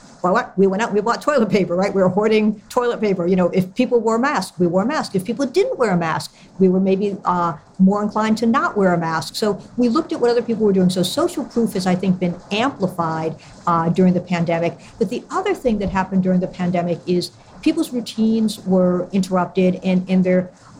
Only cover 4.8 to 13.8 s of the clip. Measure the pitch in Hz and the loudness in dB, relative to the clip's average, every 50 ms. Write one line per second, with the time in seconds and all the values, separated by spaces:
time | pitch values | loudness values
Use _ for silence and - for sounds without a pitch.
4.8 | 196 240 302 302 233 - - 190 185 - 233 240 277 254 - 349 415 523 508 - | 0 0 -2 -4 -4 -2 -4 -4 -4 -4 -4 -4 -4 -2 0 0 0 0 0 -2
5.8 | 254 208 185 170 165 160 156 147 - - _ - - - - - 190 185 180 185 | 0 0 0 0 0 -2 -4 -4 -6 -10 _ -20 -20 -14 -2 2 2 4 4 4
6.8 | 190 190 190 190 214 202 196 190 - - 180 175 175 170 156 156 - - - - | 2 2 0 0 0 -4 -4 -6 -4 -2 -2 0 0 -2 -4 -6 -12 -12 0 2
7.8 | 190 190 202 208 214 208 - 220 214 214 220 214 233 226 226 277 330 349 - 208 | 4 4 4 2 -2 -2 -2 -2 0 0 0 0 2 0 0 2 0 -2 0 2
8.8 | 196 185 175 170 165 160 160 160 156 - - - 226 214 202 202 - - - - | 2 2 2 2 0 -2 -4 -4 -6 -6 -6 -4 -2 -2 -2 -4 -8 -12 -4 0
9.8 | 247 240 226 320 320 - - - 240 240 240 240 233 233 226 214 220 208 190 190 | 0 2 2 0 -2 -2 -4 -2 0 0 0 0 0 -2 -2 0 2 2 4 4
10.8 | 185 180 185 - 175 - - 277 330 330 - 320 247 - - 233 233 214 - 202 | 2 2 2 0 -2 -2 -2 -2 -2 -2 -2 -4 -8 -6 -2 -2 -2 -2 -2 -2
11.8 | 185 190 180 - - 190 180 - 185 175 175 - - - 196 208 233 285 269 - | -2 0 -2 0 0 0 0 0 0 -4 -4 -6 -8 -6 -4 -2 -2 -2 -2 -2
12.8 | 190 175 - - 170 160 160 160 160 160 151 - - - - - - 175 170 165 | -4 -4 -4 -4 -4 -4 -4 -4 -4 -6 -8 -8 -16 -20 -18 -8 -2 0 2 2